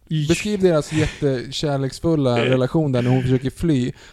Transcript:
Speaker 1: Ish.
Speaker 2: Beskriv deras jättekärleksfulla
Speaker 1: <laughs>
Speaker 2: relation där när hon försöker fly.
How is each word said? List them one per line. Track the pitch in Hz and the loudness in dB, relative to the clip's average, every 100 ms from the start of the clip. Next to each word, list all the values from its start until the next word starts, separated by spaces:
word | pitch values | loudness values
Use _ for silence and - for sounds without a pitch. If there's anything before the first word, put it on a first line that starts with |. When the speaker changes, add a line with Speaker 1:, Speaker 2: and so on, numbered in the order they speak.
| _ | _
Speaker 1:
Ish. | 156 151 | -4 0
Speaker 2:
Beskriv | 165 214 208 | 0 0 0
deras | 185 156 143 | 2 2 0
jättekärleksfulla | 156 151 - 143 131 135 131 156 139 135 - 165 160 131 120 | -2 -2 0 -2 -2 -6 -6 -4 -2 -4 -4 0 2 2 2
Speaker 1:
<laughs> | |
Speaker 2:
relation | 120 131 127 165 151 | 2 2 2 0 0
där | 123 | 0
när | 123 | 2
hon | 127 | 2
försöker | 127 131 135 | 2 0 0
fly. | - 170 139 127 - - | -4 0 0 -2 -8 -20